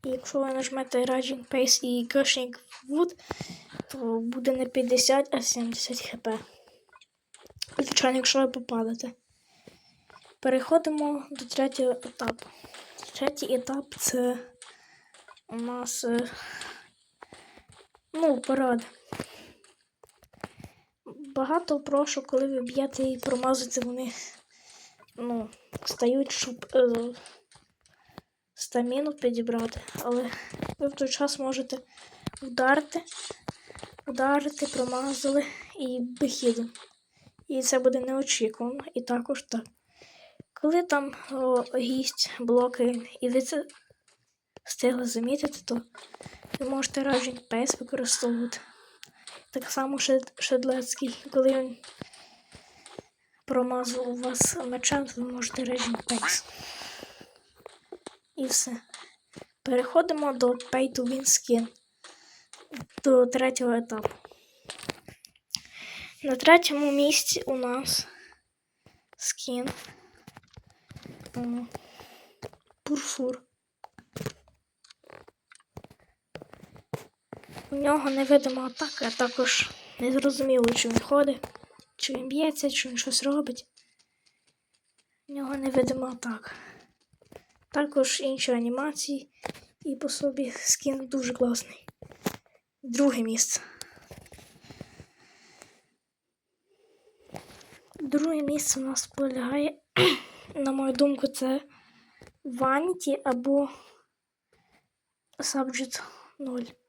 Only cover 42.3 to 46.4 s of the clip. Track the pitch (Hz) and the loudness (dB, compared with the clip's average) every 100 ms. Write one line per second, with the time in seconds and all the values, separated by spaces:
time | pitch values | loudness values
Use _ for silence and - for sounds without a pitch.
42.3 | - 240 240 247 247 240 247 233 - 254 | -2 4 4 4 2 0 0 -8 -4 2
43.3 | 254 254 294 - - _ _ _ _ _ | 2 2 -4 -4 -16 _ _ _ _ _
44.3 | _ _ - - - 247 247 240 226 240 | _ _ -20 -12 0 2 2 0 0 0
45.3 | 285 294 - - 233 - - - - - | 0 0 -4 -4 -4 -4 -20 -20 -20 -20
46.3 | - | -20